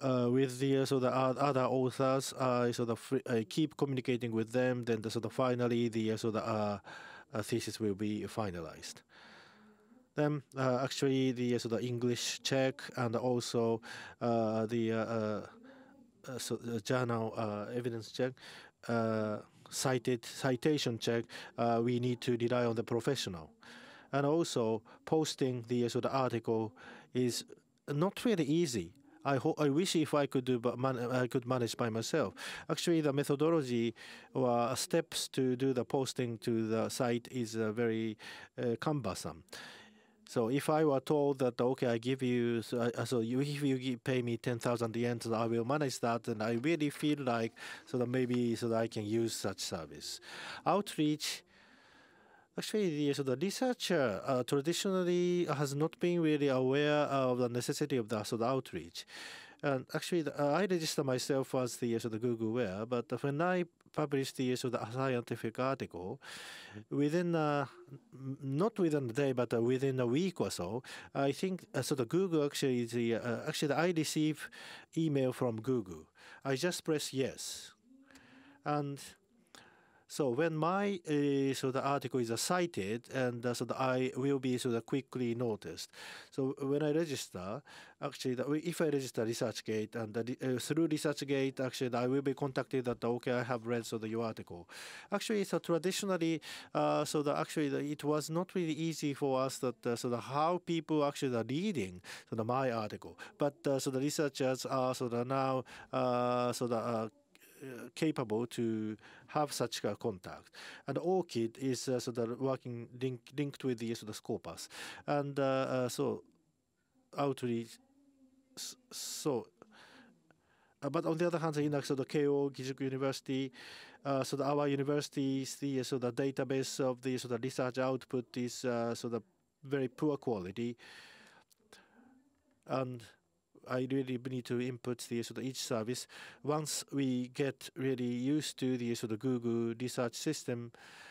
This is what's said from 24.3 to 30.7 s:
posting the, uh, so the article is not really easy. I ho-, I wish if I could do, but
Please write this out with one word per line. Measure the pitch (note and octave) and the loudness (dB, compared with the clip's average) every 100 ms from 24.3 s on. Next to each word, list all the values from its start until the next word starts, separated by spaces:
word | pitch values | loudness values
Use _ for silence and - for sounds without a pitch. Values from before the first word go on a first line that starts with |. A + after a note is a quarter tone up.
| D#3+ E3+ C#3 A2 A2 - - - | 2 2 2 2 0 -4 -14 0
posting | D#3+ D#3 - C3+ B2 A#2 | 2 2 0 0 0 0
the, | B2 A#2+ | 2 2
uh, | |
so | B2+ | 2
the | A#2+ | 0
article | C3+ B2+ A#2 A#2 A2+ A2 - - - - | 2 0 0 0 0 0 -6 -18 -18 -6
is | B2+ B2 A2+ - - _ _ - | 0 0 0 -6 -14 _ _ -4
not | D3 F#3 - B3 | 0 0 2 2
really | G3 C3+ | 2 4
easy. | D#3+ E3+ A#2+ E2+ - - - | 4 2 0 -4 -10 -20 -6
I | C#3 C#3 | 0 2
ho-, | D#3 D3+ | 2 2
I | D3+ | 2
wish | C#3 F#3+ E3+ | 4 4 2
if | D3+ | 4
I | D3 C#3 | 2 2
could | C#3 B2+ | 2 2
do, | B2 | 2
but | A#2 | 2